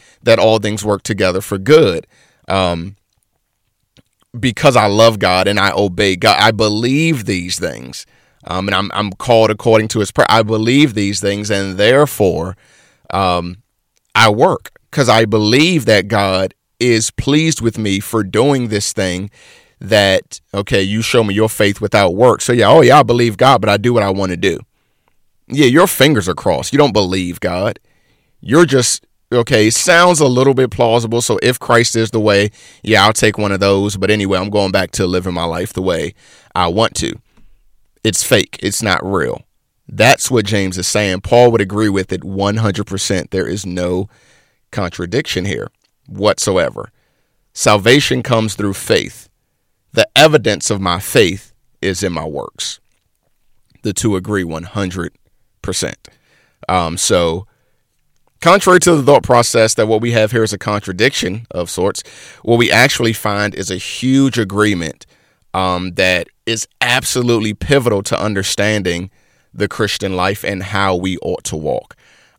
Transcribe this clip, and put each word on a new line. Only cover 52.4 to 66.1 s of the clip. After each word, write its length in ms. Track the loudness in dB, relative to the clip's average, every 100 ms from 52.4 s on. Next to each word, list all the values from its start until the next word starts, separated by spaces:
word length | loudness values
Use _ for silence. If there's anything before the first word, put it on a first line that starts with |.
| -12 -12 -12 -14 _ _ _ _ _ _ _ _ _ _
The 140 | -8
two 200 | -2 -2
agree 300 | -2 -4 -4
one 200 | -4 -8
hundred 500 | -10 -8 -6 -6 -10 -12 _ _ _ _
percent. 480 | -8 -6 -8 -10 -20 _ _ _ _ _ -4
Um, 280 | -2 -2 -4
so 500 | 0 0 0 -4 -10 _ _ _ _ _ _ _ _ -2
contrary 380 | 2 4 4 4
to 140 | 4
the 80 | 4
thought 200 | 4 4
process 520 | 4 2 2 2 2
that 140 | 2 0
what 120 | 0
we 120 | 0
have 180 | 0 0
here 140 | 0
is 80 | -2
a 60 | -4
contradiction 880 | -4 -6 -4 0 0 0 -6 -8 -10
of 180 | -8 -8
sorts, 340 | -4 -4 -4 -12 -20 -20 -8
what 140 | 0 2
we 140 | 4
actually 420 | 4 2 2 -2
find 420 | -2 -4 -2 -2
is 160 | -4 -8
a 60 | -8
huge 640 | -10 -6 0 2 2 0
agreement, 640 | -2 0 0 0 -6 -12 _ _ _ _ _
um, 420 | -4 -2 -4 -4
that 340 | 0 0